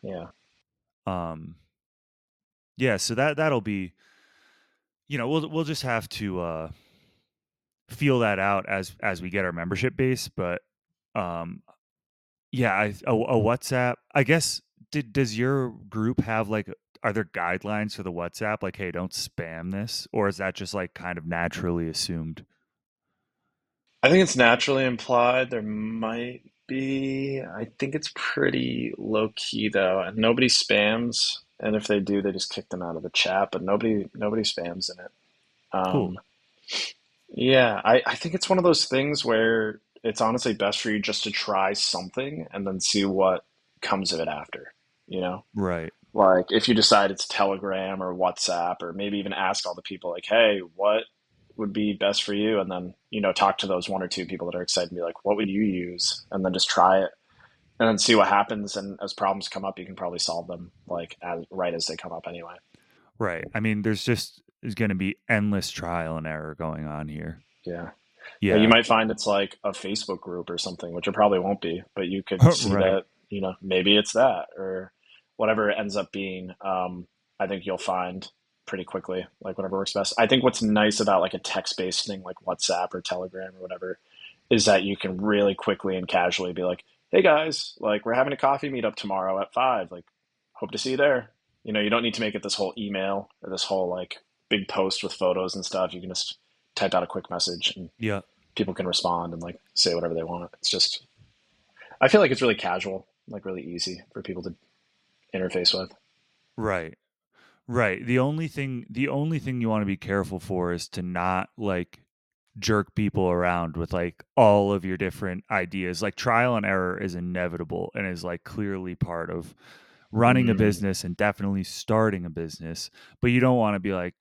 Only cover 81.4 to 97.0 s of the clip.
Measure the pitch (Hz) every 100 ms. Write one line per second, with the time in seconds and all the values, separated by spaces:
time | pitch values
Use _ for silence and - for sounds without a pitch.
81.4 | - 98 - - 92 87 - 98 92 92
82.4 | - 90 - 87 90 90 - 90 92 92
83.4 | 95 92 92 90 92 92 _ - - _
84.4 | _ 117 104 98 98 98 98 92 104 104
85.4 | 101 95 - 95 98 92 90 - 87 87
86.4 | 90 87 90 90 - _ _ 95 95 151
87.4 | 160 147 - - 110 104 117 117 135 139
88.4 | 135 139 147 131 110 - 104 98 95 95
89.4 | 98 - 131 120 90 90 - _ _ _
90.4 | _ - 101 98 131 131 143 131 113 _
91.4 | _ _ - 107 104 117 117 107 110 104
92.4 | 98 - 98 120 104 101 98 98 98 _
93.4 | - 92 - 95 92 90 90 - _ _
94.4 | _ 104 95 - 95 - 98 - 92 90
95.4 | 92 98 92 95 92 90 90 90 - -
96.4 | _ _ _ - 98 92